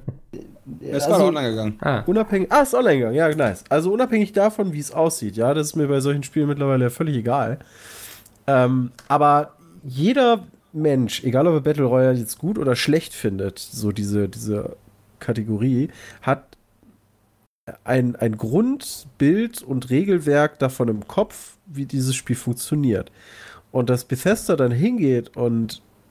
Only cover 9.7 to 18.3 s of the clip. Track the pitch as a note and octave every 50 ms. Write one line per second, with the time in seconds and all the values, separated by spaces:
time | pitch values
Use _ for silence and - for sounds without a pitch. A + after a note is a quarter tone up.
9.7 | - - - C3+ B2+ C3+ D#3 G#3+ C4+ C#4 B3+ A#3+ A#3 G3 F3 - _ _ _ _
10.7 | - D#3 D#3 D3+ C#3 C3 A#2+ G#2+ - - - B2+ A#2 C3 D#3 F3 D#3+ D3+ C3+ D3+
11.7 | D3+ D3 C3+ A#2+ B2 B2+ C3 C3 B2+ B2 A2+ - - - - F3 G#3+ A3 C#3+ C3
12.7 | A#2+ - - C#3+ D3 E3 - - - - - A2 F#2+ F#2+ G2 G2 - - - -
13.7 | - A#2+ G#2+ G#2 G2 G#2+ G2+ G2+ G2+ G#2 G2+ F#2+ - A2+ A2+ G#2+ G#2 G#2 - -
14.7 | - - _ _ _ _ _ _ _ _ - - A2+ A#2 G#2 A2+ G#2+ G2+ B2 C3+
15.7 | B2+ B2 D3 - - - - - - - - C3 C#3 C3+ - _ - _ _ _
16.7 | _ _ _ - _ _ _ _ _ _ _ _ _ _ _ _ _ _ _ -
17.7 | - - - B2 B2+ C3 B2 A#2+ A#2 - A2+ A2